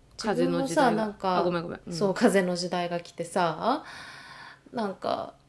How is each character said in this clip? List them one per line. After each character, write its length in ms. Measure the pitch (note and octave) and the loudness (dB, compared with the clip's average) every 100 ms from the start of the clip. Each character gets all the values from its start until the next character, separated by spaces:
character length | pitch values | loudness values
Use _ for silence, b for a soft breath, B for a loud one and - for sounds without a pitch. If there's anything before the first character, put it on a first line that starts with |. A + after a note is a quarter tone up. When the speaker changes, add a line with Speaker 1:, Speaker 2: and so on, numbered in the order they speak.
| - - | -18 -6
Speaker 1:
風 280 | A3 E3+ F3 | -2 2 2
の 200 | B3+ C4+ | 2 2
時 100 | D#4 | 4
代 80 | |
が。 60 | B3 | 4
Speaker 2:
自 40 | G#3+ | 4
分 20 | |
も 0 | |
さ、 80 | G#3+ | 0
な 0 | |
ん 60 | |
か、 220 | G3+ F#3+ F3 | -2 0 2
Speaker 1:
あ、 40 | |
ご 80 | F3 | 2
め 100 | E3+ | 0
ん 20 | |
ご 80 | E3+ | -4
め 60 | - | -8
ん。 40 | - | -8
う 40 | |
ん。 20 | |
Speaker 2:
そ 160 | E3+ G3 | -2 0
う、 40 | |
風 280 | F3 A3 F#3+ | 4 4 6
の 140 | F3+ F3 | 2 0
時 120 | F3+ | -2
代 220 | F3+ F3 | -2 -2
が 100 | E3+ | -4
来 120 | - | -6
て 120 | - | -10
さ、 600 | E3 G3 E3+ D#3 G3 D4+ - B B B B B B B - | -4 0 0 2 0 0 -4 B B B B B B B -10
な 160 | B3 G3+ | -6 -4
ん 60 | |
か、 400 | F3+ - - - - | -4 -2 -2 -4 -14